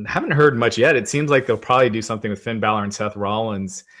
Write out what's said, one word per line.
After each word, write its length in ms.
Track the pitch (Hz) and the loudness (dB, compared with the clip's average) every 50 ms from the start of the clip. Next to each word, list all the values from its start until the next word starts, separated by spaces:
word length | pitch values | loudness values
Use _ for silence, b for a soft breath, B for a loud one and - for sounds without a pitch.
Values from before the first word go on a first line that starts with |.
| 104 | -10
haven't 240 | - - 285 339 254 | -6 -6 -4 -2 0
heard 260 | 151 147 151 147 123 | 2 4 4 4 4
much 200 | 117 117 113 - | 4 0 0 2
yet. 180 | 110 123 165 147 | 4 4 4 4
It 120 | 120 101 | 2 0
seems 220 | - - 143 151 143 | -2 -2 -2 0 2
like 160 | 143 135 127 | 2 2 2
they'll 120 | 123 110 | 0 -2
probably 320 | 104 - - 123 131 127 120 | -2 0 2 4 4 4 4
do 120 | 107 110 | 2 -2
something 280 | 107 - 113 107 - 107 | -4 -4 -6 -4 -4 -6
with 120 | 101 - - | -6 -6 -6
Finn 160 | 120 113 110 | -6 -4 -2
Balor 240 | 110 107 107 104 101 | 0 0 0 0 -2
and 100 | 101 - | -6 -6
Seth 220 | - 107 101 - | -6 -6 -6 -4
Rollins, 680 | 104 101 98 107 110 113 110 101 95 98 92 - - - B B B | -4 -4 -2 -2 -2 -2 -4 -4 -6 -6 -8 -10 -14 -20 B B B